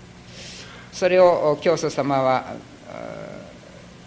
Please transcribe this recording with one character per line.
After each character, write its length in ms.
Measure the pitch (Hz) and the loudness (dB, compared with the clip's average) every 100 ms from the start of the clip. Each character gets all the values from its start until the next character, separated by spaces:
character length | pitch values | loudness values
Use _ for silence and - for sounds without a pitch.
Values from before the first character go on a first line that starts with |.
| - - - - - - - - - | -20 -20 -20 -18 -16 -16 -16 -18 -14
そ 180 | - 185 | -2 2
れ 100 | 185 | 6
を 380 | 180 170 151 147 | 6 6 2 2
教 140 | 180 156 | 2 0
祖 140 | 151 | 0
様 320 | - 135 139 | -2 0 2
は、 240 | 131 127 - | 2 0 -2
あ、 60 | - - - - 58 57 55 53 50 - - - - - - | -12 -16 -20 -16 -12 -12 -12 -12 -14 -16 -18 -20 -20 -20 -20